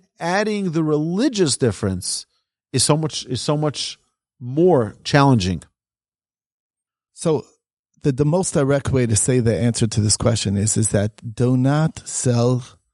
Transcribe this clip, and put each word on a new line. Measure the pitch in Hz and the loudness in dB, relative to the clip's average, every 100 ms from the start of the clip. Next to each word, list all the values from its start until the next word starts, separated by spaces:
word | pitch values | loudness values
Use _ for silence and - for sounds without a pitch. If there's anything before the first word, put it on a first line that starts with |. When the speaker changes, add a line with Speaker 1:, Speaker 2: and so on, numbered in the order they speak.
| _ - | _ -10
Speaker 1:
adding | 165 190 214 208 190 | -4 -2 -2 -2 -4
the | 156 | -2
religious | 156 147 156 185 285 214 160 - | 0 0 0 0 0 0 0 0
difference | 123 - 101 92 - - - _ _ _ _ | -2 -2 -4 -4 -6 -10 -12 _ _ _ _
is | 131 | -2
so | - 156 | 0 0
much, | 156 - - | -2 -6 -8
is | 117 | -6
so | - 151 | -2 -2
much | 151 - - - _ _ _ - | -2 -4 -8 -12 _ _ _ -16
more | 123 139 180 147 107 - | -6 0 4 4 2 -6
challenging. | - 147 139 120 90 82 - _ _ _ _ _ _ _ _ _ _ _ _ _ _ | 0 4 4 4 2 -4 -8 _ _ _ _ _ _ _ _ _ _ _ _ _ _
Speaker 2:
So | - 175 143 - _ _ _ _ _ | -6 -2 -2 -4 _ _ _ _ _
the, | 151 | -2
the | 127 147 | 0 0
most | 175 185 | 0 0
direct | 170 135 139 - | 0 2 0 0
way | 135 120 | 0 2
to | 110 | 0
say | - 127 | 2 2
the | 113 92 | 2 2
answer | 120 113 117 | 0 0 0
to | - | 0
this | 104 - | 0 2
question | 117 110 104 101 | 0 0 0 0
is, | 107 - | 0 0
is | 113 | 0
that | 107 104 - 117 | 0 -2 -4 -10
do | 110 123 127 | -2 0 2
not | 131 147 160 - - | 2 2 0 -4 -12
sell | - 131 120 120 127 - - _ | -4 0 2 2 0 -4 -18 _